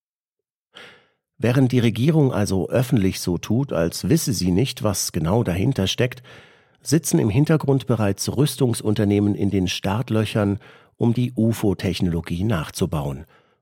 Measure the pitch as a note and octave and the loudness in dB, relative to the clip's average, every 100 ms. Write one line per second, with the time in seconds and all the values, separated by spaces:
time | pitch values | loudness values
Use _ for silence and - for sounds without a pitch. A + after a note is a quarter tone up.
0 | _ _ _ _ _ _ _ - - - | _ _ _ _ _ _ _ -20 -20 -20
1 | _ _ _ - A2 B2+ C3 B2 A2+ G2+ | _ _ _ -2 0 4 4 4 2 2
2 | C#3 D#3+ C3+ G2 G2 F#2+ - A2 B2+ B2 | 2 4 2 2 0 0 0 0 2 2
3 | F#2+ F#2 - E2+ - A2 C#3 E2 E2+ - | 2 0 -2 -4 -2 -2 0 0 -2 -2
4 | F2 D#3+ D#3 F#2 F#2 F2+ C3 - A2 G2 | 0 0 0 -2 2 2 0 -2 -2 -2
5 | - F2+ D#2 A2 G2+ E2+ A2+ C#3 F#2+ - | -4 -4 0 0 0 0 0 0 -2 0
6 | B2 - - - - _ _ _ - D3+ | -2 -4 -20 -20 -20 _ _ _ -2 -2
7 | - E3 A#2 G#2 D3+ D#3+ C3+ C3+ - A2 | 2 2 2 2 2 2 2 0 0 0
8 | G#2 G2 - G2+ D3+ - B2+ A2 G#2+ G#2+ | 0 -2 -2 0 0 0 0 0 -2 0
9 | G2+ G#2 G#2 G2 G2 F#2+ F2+ - G2 G#2 | 2 2 2 0 0 0 0 -2 -2 -2
10 | B2+ A2 G#2+ A2+ G2+ G2 - - _ - | -2 -2 0 0 0 -2 -8 -20 _ -2
11 | A#2 A#2 B2 - A2+ A2 G#2+ F2+ F#2+ E2+ | 0 0 -2 0 0 2 0 0 -2 -2
12 | F#2 E2 - F2 G#2+ A#2 D3 - F2 D#2 | -2 -2 -4 -4 -2 -2 -4 -4 -4 -2
13 | C#2+ C#2 E2 _ _ _ | -6 -8 -14 _ _ _